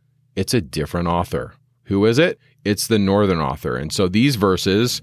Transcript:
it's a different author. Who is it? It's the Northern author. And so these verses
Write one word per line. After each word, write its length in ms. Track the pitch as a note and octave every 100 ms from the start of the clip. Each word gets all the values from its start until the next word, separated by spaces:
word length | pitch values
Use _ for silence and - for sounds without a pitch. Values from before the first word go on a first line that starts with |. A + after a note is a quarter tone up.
| _ _ _ -
it's 180 | F#2+
a 60 | B2
different 480 | D2 D#2 D2 F2 F2
author. 460 | E2+ F2 D#2 - - _ _
Who 220 | - G2 G#2+
is 120 | A#2
it? 200 | F3 - _ _
It's 220 | G2 G#2 -
the 120 | A2+
Northern 420 | G2 G2+ G#2 F2
author. 360 | C#2+ - - B1
And 160 | D2+
so 160 | - F#2
these 280 | G2 C3+ B2
verses 680 | G2 F2+ - G2 B2 -